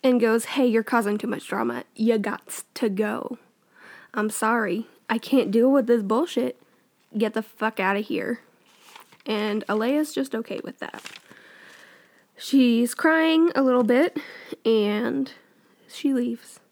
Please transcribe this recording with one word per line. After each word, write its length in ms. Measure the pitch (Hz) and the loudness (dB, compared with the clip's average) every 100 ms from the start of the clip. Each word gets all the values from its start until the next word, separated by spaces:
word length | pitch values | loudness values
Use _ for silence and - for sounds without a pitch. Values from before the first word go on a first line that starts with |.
and 180 | 269 247 | 2 2
goes, 260 | 226 226 - | 2 0 -2
"Hey, 200 | - 247 | 0 2
you're 160 | 226 | 2
causing 340 | 220 233 202 208 | 0 0 0 -2
too 100 | 247 | -4
much 200 | - - | -6 -6
drama. 380 | 208 233 - - | -4 -2 -4 -10
You 240 | - 220 226 | -4 0 0
gots 460 | 202 - - - - | -2 -8 -12 -16 -16
to 140 | - 226 | -6 -4
go. 500 | 190 208 - - 240 _ _ _ _ - - - | -2 -4 -4 -8 -12 _ _ _ _ -20 -20 -10
I'm 180 | - 214 | -4 -4
sorry. 560 | - 220 233 208 208 220 _ _ | -2 0 0 -2 -4 -6 _ _
I 100 | 233 | -2
can't 320 | - 269 - | 2 2 4
deal 200 | 214 247 | 4 4
with 160 | 277 240 | 4 4
this 160 | 240 | 2
bullshit. 580 | 196 220 339 - 247 - _ _ _ _ _ 208 | 2 -2 0 -2 -4 -6 _ _ _ _ _ -4
Get 180 | 214 | -2
the 80 | 220 | -2
fuck 380 | 214 - 220 - | -8 -6 -6 -2
outta 200 | 190 196 | 0 0
here." 400 | 208 190 196 233 _ _ _ _ - - - - | -2 -4 -4 -6 _ _ _ _ -20 -20 -20 -20
And 420 | - 220 214 208 - | -6 -4 -2 -4 -2
Alea's 440 | 214 226 294 302 | -2 0 0 -2
just 220 | - 269 | -4 -4
okay 260 | 226 233 196 | -6 -8 -10
with 180 | - - | -12 -14
that. 220 | - - - - _ - - - - - - - _ _ _ - | -14 -14 -18 -20 _ -20 -20 -20 -20 -20 -20 -20 _ _ _ -18
She's 580 | - 277 247 233 240 | 0 4 6 4 0
crying 560 | - 311 320 320 320 330 | 0 2 4 4 4 4
a 80 | - | 4
little 200 | 269 247 | 2 2
bit, 360 | 226 247 330 - - - - - | 4 4 2 -2 -12 -20 -16 -4
and 680 | 226 226 208 208 240 269 262 - _ _ _ _ _ | 0 2 2 -2 -2 -4 -6 -8 _ _ _ _ _
she 240 | - 285 | -4 -2
leaves 480 | 262 240 233 - - _ | 0 -2 -6 -12 -20 _